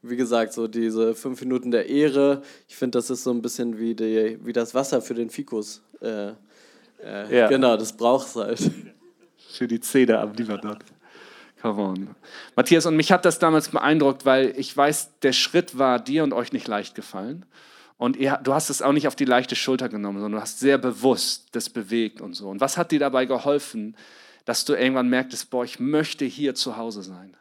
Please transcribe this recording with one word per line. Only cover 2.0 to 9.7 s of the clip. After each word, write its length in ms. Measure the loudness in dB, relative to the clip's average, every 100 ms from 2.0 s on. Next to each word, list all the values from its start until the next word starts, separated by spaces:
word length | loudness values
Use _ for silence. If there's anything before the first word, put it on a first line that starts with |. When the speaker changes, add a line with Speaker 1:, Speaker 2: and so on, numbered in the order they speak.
| 4 4 4 2 -4 -20 _
Speaker 1:
ich 80 |
find, 220 | -6 -2 -2
das 140 | -2
ist 120 | -4
so 80 | -2
ein 120 | -2
bisschen 360 | -4 -4 -6 -4
wie 160 | -4
die, 460 | -2 0 2 0 -2
wie 100 | -4
das 220 | -2 0
Wasser 260 | -2 0 -2
für 140 | -2
den 160 | -6 -6
Fikus. 520 | -6 -6 -6 -6 -14 _ -10
Äh, 300 | -8 -6 -8 -12 _ _ _ _ _ _
äh, 380 | -14 -12 2 4
Speaker 2:
Ja. 80 | 6
Speaker 1:
genau, 300 | 6 4 4
das 160 | 0 0
braucht's 380 | 2 2 0
halt. 240 | -6 -4 0 -2 -2 -16 _ -20 _ _ _ _
Speaker 2:
Für 160 | -6
die 100 | -4